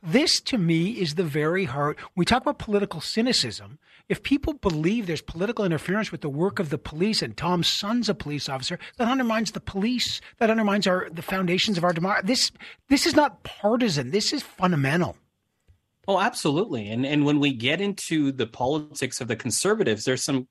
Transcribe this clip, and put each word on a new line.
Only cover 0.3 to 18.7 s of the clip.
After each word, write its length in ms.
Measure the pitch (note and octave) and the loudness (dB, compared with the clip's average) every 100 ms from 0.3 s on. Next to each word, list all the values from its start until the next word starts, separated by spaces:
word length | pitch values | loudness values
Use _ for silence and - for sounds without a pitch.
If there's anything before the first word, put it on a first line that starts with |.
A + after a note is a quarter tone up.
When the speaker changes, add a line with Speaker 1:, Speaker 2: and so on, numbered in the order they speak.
| - | 2
Speaker 1:
to 160 | - B3 | 0 0
me, 360 | E3 E3 F3+ | 2 2 2
is 240 | A3+ E3+ D3+ | -2 -2 -2
the 60 | |
very 440 | E3+ D3 D#3 F#3 F3 | -2 0 0 0 -2
heart. 320 | C#3+ D3 D3+ - - | -2 -2 -2 -6 0
We 80 | |
talk 180 | F3 A#3+ | 2 2
about 160 | D4 C4+ | 2 -4
political 440 | - G3+ G3 E3 | 0 0 0 -6
cynicism. 760 | - - B3 G#3+ B2 G2 G2+ C3+ _ - - | -6 0 0 0 -2 -6 -14 -20 _ -14 -6
If 160 | F#3+ | -6
people 300 | - C#4 - | 0 0 0
believe 520 | D4 G3 D#3 E3 A#3 F#3 | -2 -2 0 0 0 -2
there's 160 | D3+ | -6
political 420 | - E3 G3+ A#3 | -8 -4 -4 0
interference 460 | G3 D#3 - G3+ G#3 | 0 0 -2 -2 -4
with 100 | E3+ | -6
the 80 | D3+ | -6
work 300 | C#3 F#3+ G3 | -2 -2 0
of 120 | D#3+ | -4
the 80 | D3+ | -6
police 440 | - D3+ G#3 G#3+ | -6 -2 0 0
and 140 | C3 G#2 | -4 -4
Tom's 320 | D#3+ F3+ D#3+ | 0 0 0
son's 400 | - G#3 A#3+ G#3 | 0 -2 -2 0
a 60 | |
police 340 | - D3 D3 - | -4 -4 -6 -6
officer, 320 | C3+ C3 F3 - - | -6 -6 -8 -8 -2
that 100 | A#3 | 0
undermines 460 | C4 A#3+ A3+ A3 | 2 0 0 -2
the 80 | - | -6
police, 600 | - G3 G#3+ B3 - - - - | -8 -2 0 0 -2 -6 -10 0
that 120 | A3 | 2
undermines 380 | A3+ G#3 G3+ G3 | 4 2 2 2
our, 200 | F#3 - | 2 -2
the 100 | E3 | -8
foundations 560 | - F#3+ F3+ F#3 - F3 | -4 -2 2 2 2 2
of 60 | |
our 80 | F3 | 2
democracy. 340 | E3 F3 G3+ F#3+ | 2 0 0 2
This, 260 | B3 - - - - - | 2 0 -4 -18 -12 2
this 180 | C4+ E4+ | 4 6
is 80 | |
not 300 | D4+ C#4+ - | 6 4 2
partisan. 680 | - - G#3 A#3+ A#3+ D3 B2 | -16 -2 2 4 2 0 0
This 220 | G3 G#3+ | 0 0
is 100 | D4 | -4
fundamental. 720 | - - F#3 D#3+ C3+ E3 C#3 - _ _ _ _ _ _ _ _ - | -6 0 2 2 2 2 0 -4 _ _ _ _ _ _ _ _ -2
Speaker 2:
Oh, 100 | F#3+ | 0
absolutely. 720 | G#3+ - E3 C#3+ A3+ B2+ G#2 | 0 0 0 0 0 -4 -4
And, 160 | A2+ C3+ | -2 0
and 180 | D3+ | 2
when 140 | D3 D3 | 4 4
we 140 | C#3+ | 2
get 280 | B2 A#2+ E3 | 0 0 0
into 520 | G3+ G3 - D#3+ C#3 | -2 -4 -2 0 0
the 160 | C3 G#2+ | 0 -4
politics 720 | - B2+ | -2 -2